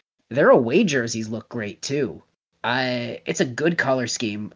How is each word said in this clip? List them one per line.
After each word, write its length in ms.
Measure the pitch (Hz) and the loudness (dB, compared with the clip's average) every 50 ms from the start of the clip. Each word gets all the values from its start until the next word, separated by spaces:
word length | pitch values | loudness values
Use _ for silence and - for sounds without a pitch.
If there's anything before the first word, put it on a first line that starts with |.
| _ _ _ _ _ _ | _ _ _ _ _ _
Their 180 | 110 135 156 - | 0 4 6 6
away 360 | 269 165 120 113 131 190 233 | 6 6 6 4 4 4 4
jerseys 440 | 175 143 131 117 117 - 113 110 107 | 4 2 0 0 -2 -4 -6 -6 -6
look 220 | 117 110 - - | -6 -8 -8 -8
great, 320 | - 120 107 101 90 - - | -8 -8 -8 -8 -8 -10 -8
too. 400 | - 135 147 139 101 82 90 - _ _ _ _ _ _ _ - | -4 -2 -2 -2 -2 -4 -10 -16 _ _ _ _ _ _ _ -4
I, 580 | 113 120 131 131 127 127 123 120 117 113 - - | -2 -2 0 0 -2 -2 -4 -6 -6 -10 -8 -8
it's 140 | - 170 - | -6 -2 -2
a 40 | - | -2
good 320 | 131 117 110 147 170 175 | -2 -2 -2 0 0 0
color 300 | - - 139 131 131 123 | 0 0 0 0 0 0
scheme 440 | 113 - - 120 107 104 104 107 104 - | -2 -4 -4 -4 -4 -4 -4 -8 -10 -8